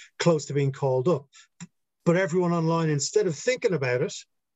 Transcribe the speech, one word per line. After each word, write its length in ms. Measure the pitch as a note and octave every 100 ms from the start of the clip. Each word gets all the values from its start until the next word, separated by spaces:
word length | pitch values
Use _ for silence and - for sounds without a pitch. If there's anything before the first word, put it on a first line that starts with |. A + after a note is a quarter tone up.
| - -
close 280 | E3+ D#3 -
to 80 |
being 180 | C#3+ C#3
called 360 | C3+ C3+ C3 B2+
up. 180 | D3 - - - _ - _ _ _
But 120 | - E3+
everyone 360 | F#3+ F#3 F3
online, 360 | E3+ D#3+ E3 D#3+
instead 380 | D3 - G#3+ F#3
of 100 | D3+
thinking 380 | - B3 A#3
about 260 | D#3+ C3 B2
it, 140 | F3+ - - _ _